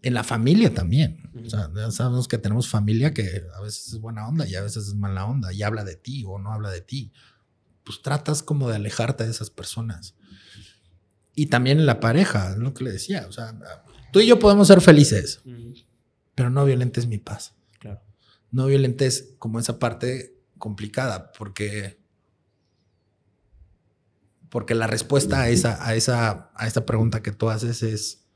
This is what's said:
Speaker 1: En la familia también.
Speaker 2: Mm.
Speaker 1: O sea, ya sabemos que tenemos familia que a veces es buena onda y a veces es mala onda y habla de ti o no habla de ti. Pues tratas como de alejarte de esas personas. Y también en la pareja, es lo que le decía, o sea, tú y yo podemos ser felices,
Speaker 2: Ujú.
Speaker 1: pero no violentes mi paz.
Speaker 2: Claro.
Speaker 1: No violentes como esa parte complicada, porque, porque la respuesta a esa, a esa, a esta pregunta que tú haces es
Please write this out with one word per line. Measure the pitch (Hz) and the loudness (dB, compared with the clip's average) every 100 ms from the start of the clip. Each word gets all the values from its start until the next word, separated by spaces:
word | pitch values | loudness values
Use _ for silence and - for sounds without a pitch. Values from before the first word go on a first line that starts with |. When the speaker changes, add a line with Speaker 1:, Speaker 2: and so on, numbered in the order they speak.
Speaker 1:
En | 131 123 | -2 -4
la | |
familia | 110 120 120 190 208 | -2 0 4 6 4
también. | - 85 120 156 - - | 2 0 2 0 -2 -18
Speaker 2:
Mm. | 120 117 | -18 -8
Speaker 1:
O | |
sea, | 107 82 90 | -6 -6 -6
ya | 110 | -6
sabemos | - 127 123 120 | -2 -2 -2 -2
que | 110 | -4
tenemos | 104 110 127 | -2 -2 -2
familia | 113 104 113 143 | 0 0 2 0
que | 151 98 90 85 90 | -2 -6 -6 -10 -14
a | |
veces | 104 104 - | -14 -14 -12
es | 113 | -14
buena | 113 110 110 | -12 -12 -6
onda | 160 117 | -4 -4
y | 90 | -6
a | |
veces | 101 113 104 | -8 -8 -8
es | 104 | -6
mala | 101 95 101 | -4 -4 -4
onda | 135 95 | -4 -6
y | 95 | -6
habla | 104 110 | -6 -6
de | 101 87 | -8 -12
ti | 123 139 98 | -12 -12 -10
o | 98 | -12
no | 98 | -10
habla | 107 104 | -8 -8
de | 90 | -10
ti. | - 135 107 _ _ _ _ _ _ _ | -10 -12 -12 _ _ _ _ _ _ _
Pues | - - | -18 -12
tratas | - 143 151 151 | -6 -4 -2 -6
como | - 147 127 | -2 -2 -2
de | 107 | -2
alejarte | 104 - 117 120 | -4 -4 -4 -2
de | 113 | -4
esas | - 110 | -6 -10
personas. | - 98 - 113 85 92 _ _ - - - - _ _ _ _ _ _ - | -12 -12 -8 -8 -10 -14 _ _ -20 -20 -20 -20 _ _ _ _ _ _ -4
Y | 147 | 0
también | 123 127 147 | 2 4 4
en | 151 | 4
la | 113 | 4
pareja, | 117 135 190 107 92 | 2 4 2 2 -2
es | 98 | -4
lo | 123 139 | -4 -6
que | |
le | 131 | -8
decía, | 156 - 190 92 | -8 -6 -8 -8
o | |
sea, | 95 113 113 - - _ - - | -14 -14 -16 -20 -20 _ -20 0
tú | 190 | 4
y | 226 | 8
yo | 240 | 8
podemos | 208 202 190 | 8 8 10
ser | 190 | 10
felices, | 175 147 147 101 - - - | 12 10 10 4 -2 -10 -16
Speaker 2:
Ujú. | 120 117 - _ _ _ _ _ - | -18 -18 -20 _ _ _ _ _ -2
Speaker 1:
pero | 123 | 0
no | 131 | 4
violentes | 139 123 123 131 120 | 4 4 0 -2 -4
mi | 104 | -6
paz. | - 110 - _ _ _ | -8 -14 -16 _ _ _
Speaker 2:
Claro. | 107 101 _ _ _ _ _ | -18 -18 _ _ _ _ _
Speaker 1:
No | 127 135 | -2 2
violentes | 139 131 120 131 123 - _ | 4 2 2 0 0 -8 _
como | 117 113 | -8 -4
esa | 120 113 | -4 -2
parte | 120 117 123 131 - _ _ _ | -4 -2 -6 -6 -12 _ _ _
complicada, | 107 101 107 117 131 92 - | -12 -10 -8 -4 -4 -6 -12
porque, | - 101 98 104 104 98 - _ _ _ _ _ _ _ _ _ _ _ _ _ _ _ _ _ _ _ _ _ _ _ _ - | -16 -16 -8 -8 -8 -12 -16 _ _ _ _ _ _ _ _ _ _ _ _ _ _ _ _ _ _ _ _ _ _ _ _ -10
porque | 127 104 113 | -10 -4 -2
la | 113 | 0
respuesta | 110 - 143 - 135 | -4 0 0 2 0
a | 120 | 2
esa, | 117 120 107 120 | 2 0 -2 -2
a | 113 | -2
esa, | 120 123 113 95 - | 0 0 0 -2 -10
a | - 113 | -8 -4
esta | 127 - | -4 -2
pregunta | 113 113 113 | 0 0 -2
que | 107 | -8
tú | 101 113 | -4 -4
haces | 110 117 117 | -2 -6 -4
es | 113 107 - - _ | -4 -4 -8 -12 _